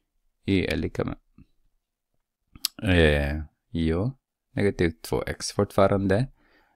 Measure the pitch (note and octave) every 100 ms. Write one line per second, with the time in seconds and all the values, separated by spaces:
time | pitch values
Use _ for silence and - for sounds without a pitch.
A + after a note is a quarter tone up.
0 | _ _ _ _ - F#2+ D#2 D#2 - -
1 | - - _ _ - _ _ _ _ _
2 | _ _ _ _ _ - - - - F2
3 | D#2 D2 C#2+ D2+ D2+ _ _ E2 D#2+ E2
4 | A#2+ - _ _ _ - G2+ - E2+ -
5 | - B1+ - - - - G2+ - G2 G2+
6 | G2 G2 C3+ - _ _ _